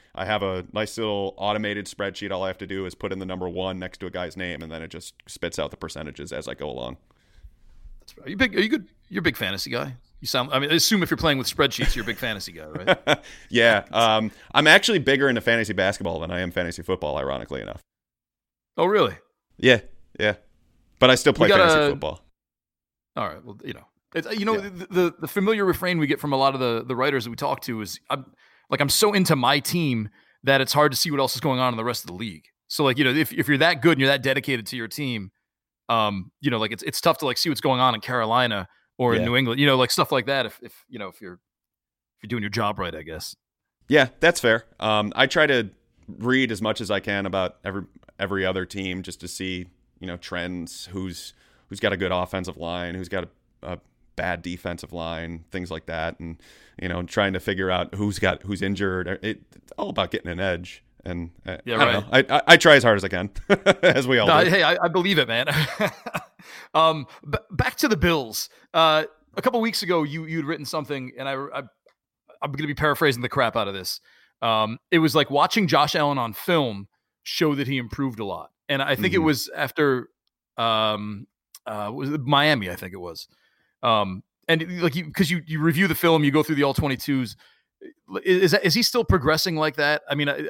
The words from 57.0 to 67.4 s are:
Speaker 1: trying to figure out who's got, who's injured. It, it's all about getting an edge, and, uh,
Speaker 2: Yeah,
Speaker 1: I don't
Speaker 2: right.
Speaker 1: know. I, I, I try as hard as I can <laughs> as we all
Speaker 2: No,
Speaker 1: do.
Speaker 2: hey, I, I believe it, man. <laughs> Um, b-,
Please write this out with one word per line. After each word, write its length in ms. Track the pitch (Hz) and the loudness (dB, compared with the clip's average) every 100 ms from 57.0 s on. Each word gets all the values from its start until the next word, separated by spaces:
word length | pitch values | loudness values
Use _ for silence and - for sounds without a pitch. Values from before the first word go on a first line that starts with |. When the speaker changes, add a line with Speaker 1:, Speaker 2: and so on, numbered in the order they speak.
Speaker 1:
trying 300 | 87 - 98 | -4 0 0
to 60 | 95 | 0
figure 280 | - 95 92 | -4 -2 0
out 260 | 90 82 95 | 0 -2 -4
who's 220 | 104 95 | -4 0
got, 260 | 95 87 | 0 0
who's 180 | 95 95 | -6 -4
injured. 460 | 98 95 98 92 87 | -4 -2 -2 -2 -4
It, 340 | 98 107 - _ _ | -6 -6 -8 _ _
it's 160 | _ - | _ -8
all 120 | 294 | -4
about 220 | - 90 | -2 -2
getting 200 | - - | -4 -6
an 80 | 87 | -4
edge, 440 | 95 85 90 - _ _ | -2 -2 -6 -18 _ _
and, 280 | 92 87 85 - 92 | -10 -8 -10 -12 -12
uh, 100 | 92 123 | -10 -4
Speaker 2:
Yeah, 100 | 113 | -2
Speaker 1:
I 100 | 127 | 0
don't 80 | 107 101 | -2 0
Speaker 2:
right. 160 | 127 135 | 0 2
Speaker 1:
know. 60 | 143 | 0
I, 20 | |
I, 40 | - | 6
I 80 | 170 | 8
try 180 | 165 143 | 10 8
as 80 | |
hard 140 | 123 104 | 8 4
as 60 | |
I 40 | 95 | 0
can 240 | 90 101 - - | -4 -6 -6 0
<laughs> 0 | 196 208 185 | 2 4 4
as 260 | 175 139 247 | 4 4 4
we 120 | 123 | 4
all 80 | 110 | 6
Speaker 2:
No, 160 | 156 | 4
Speaker 1:
do. 60 | 175 | 4
Speaker 2:
hey, 120 | 190 | 4
I, 140 | 156 175 | 2 2
I 40 | 175 | 0
believe 280 | 175 180 165 | 0 2 2
it, 100 | 120 | 2
man. 200 | 113 143 143 151 - | 0 0 -2 -2 -2
<laughs> 120 | 208 - - - - _ - - - | -4 -4 -10 -10 -10 _ -20 -20 -2
Um, 320 | 156 160 160 131 - 147 | 2 4 2 -6 -16 -8
b-, 80 | - | -8